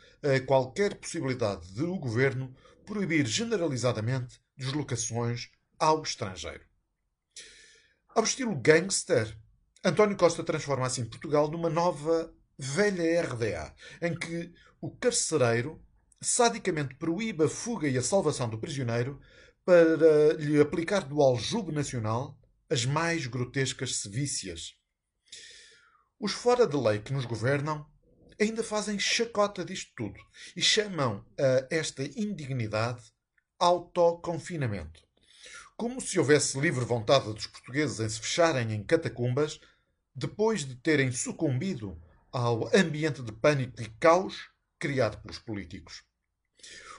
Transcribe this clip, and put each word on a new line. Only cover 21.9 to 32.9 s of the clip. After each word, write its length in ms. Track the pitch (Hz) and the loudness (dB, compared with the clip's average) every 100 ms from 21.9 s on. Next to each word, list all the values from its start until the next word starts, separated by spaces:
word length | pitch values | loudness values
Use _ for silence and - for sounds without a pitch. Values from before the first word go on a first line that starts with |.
| 123 107 117 139 - _ _ _ | -4 -2 -2 -4 -12 _ _ _
as 140 | 135 | 0
mais 420 | 123 147 170 165 127 | 0 0 0 -2 -4
grotescas 720 | 127 123 135 131 - 123 - | -6 -4 -2 -2 -2 -6 -6
sevícias. 800 | 104 104 139 - 95 82 - - _ _ _ _ _ - - - - - _ _ _ _ | -6 -6 -4 -6 -8 -12 -14 -18 _ _ _ _ _ -20 -20 -20 -20 -20 _ _ _ _
Os 100 | 202 | -6
fora 340 | - 240 247 | 0 2 4
de 120 | 214 143 | 4 4
lei 240 | 113 104 | 2 0
que 120 | 107 | -2
nos 120 | 135 | -4
governam 600 | 123 110 117 143 147 151 - _ _ _ - - | -4 -2 0 0 -2 -6 -8 _ _ _ -20 -2
ainda 220 | 214 226 | -2 0
fazem 380 | 220 214 202 202 | -2 -2 -2 -2
chacota 640 | - - 233 208 202 196 | 0 0 0 0 0 -2
disto 260 | 175 185 - - | -8 -10 -12 -10
tudo 240 | 117 - - - - | -10 -10 -20 -20 -16
e 80 | 175 | -2
chamam 640 | - - 208 170 127 104 - - | 2 2 0 -2 -2 -2 -10 0
a 300 | 135 131 131 | 4 4 2
esta 300 | 165 151 - | -2 -2 -6
indignidade 960 | 139 247 208 165 131 131 107 107 117 | -8 -4 -6 -6 -6 -4 -2 0 -2